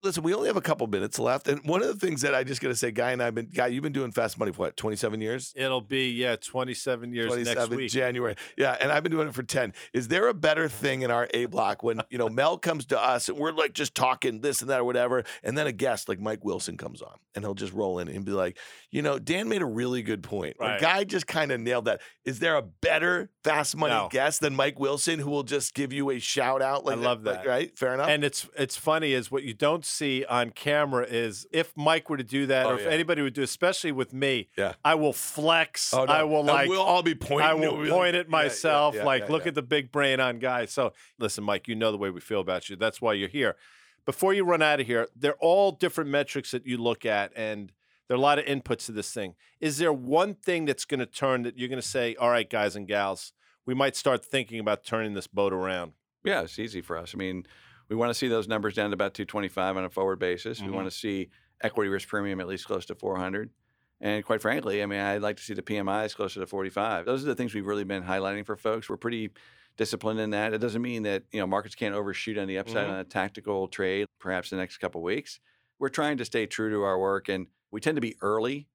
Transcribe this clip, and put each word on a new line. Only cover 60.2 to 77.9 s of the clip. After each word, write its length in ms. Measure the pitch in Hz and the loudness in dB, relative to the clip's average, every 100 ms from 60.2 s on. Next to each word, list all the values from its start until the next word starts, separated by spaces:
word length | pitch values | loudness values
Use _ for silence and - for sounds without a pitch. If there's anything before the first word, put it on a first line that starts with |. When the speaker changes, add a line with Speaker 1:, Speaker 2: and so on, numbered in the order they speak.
| 90 90 113 120 | -2 -2 -6 -8
Speaker 2:
Mm-hmm. 120 | 98 | -6
Speaker 3:
We 60 | 95 | -6
wanna 140 | 95 | -6
see 380 | - 110 98 90 _ _ _ | -6 -4 -4 -6 _ _ _
equity 260 | - - 101 | -4 0 0
risk 200 | 98 - | -2 -4
premium 320 | 107 101 95 | -4 -2 -4
at 80 | 90 | -6
least 180 | 95 - | -8 -6
close 180 | 95 - | -6 -6
to 80 | - | -8
four 200 | 98 92 | -4 -2
hundred. 340 | 92 98 113 _ _ _ _ _ | -4 -4 -8 _ _ _ _ _
And 240 | 101 104 | -4 -4
quite 180 | - 113 | 0 0
frankly, 400 | 107 143 107 101 | 2 0 0 -2
I 40 | 101 | -2
mean, 120 | 101 | -2
I'd 240 | 101 101 | 0 0
like 140 | 104 104 | -2 -4
to 60 | |
see 100 | - | -8
the 80 | 101 | -10
P 140 | - 104 | -4 -4
M 120 | 98 | -2
Is 240 | 101 107 | -2 -2
closer 280 | - 101 101 | -4 -6 -6
to 60 | 92 | -6
forty-five. 580 | 98 95 98 110 98 90 | -4 -4 -2 -2 -2 -2
Those 160 | 131 | -2
are 60 | 143 | -2
the 80 | 107 | -2
things 180 | 123 | -4
we've 120 | 104 98 | -4 -4
really 180 | 104 | -4
been 180 | 98 98 | -2 -6
highlighting 420 | 90 95 95 101 | -2 -2 -2 -4
for 120 | 101 104 | -8 -4
folks. 340 | 110 113 - | -2 -2 -4
We're 60 | - | -6
pretty 340 | 120 117 110 - - - _ - | -4 -4 -6 -10 -20 -20 _ -4
disciplined 440 | 117 113 110 110 | -4 -2 -4 -2
in 100 | 107 | -2
that. 220 | 104 107 | 0 0
It 60 | 110 | 0
doesn't 240 | 120 110 | -2 -2
mean 200 | 120 120 | -4 -4
that, 180 | 104 98 - | -2 -2 -4
you 80 | 107 | -4
know, 60 | 92 | 0
markets 280 | 98 104 | -2 -4
can't 200 | - 110 | -6 -4
overshoot 440 | 101 101 92 - 104 | -2 -4 -6 -6 -4
on 100 | 98 | -4
the 100 | 95 | -4
upside 260 | 98 113 | -2 -2
Speaker 2:
Mm-hmm. 80 | 101 | -2
Speaker 3:
on 60 | 95 | -4
a 40 | |
tactical 640 | 92 101 98 - 104 98 95 | -4 -2 -4 -4 -4 -2 -2
trade, 380 | - 95 95 104 _ | -2 -2 0 -4 _
perhaps 320 | 92 92 90 | -4 -4 -2
the 60 | 95 | -6
next 220 | 92 - | -6 -6
couple 240 | 95 85 | -6 -4
weeks. 380 | 87 117 - - _ _ _ _ | -4 -4 -6 -20 _ _ _ _
We're 100 | 135 | -4
trying 300 | 147 151 143 | -2 -2 -2
to 60 | |
stay 220 | 117 - 107 | -2 -2 -4
true 240 | - 110 | -2 -2
to 120 | 107 | 0
our 160 | 98 92 | 2 2
work, 300 | 95 98 - | 2 0 -2
and 180 | 95 90 _ _ | -4 -6 _ _
we 100 | 107 | -4
tend 160 | 151 | -2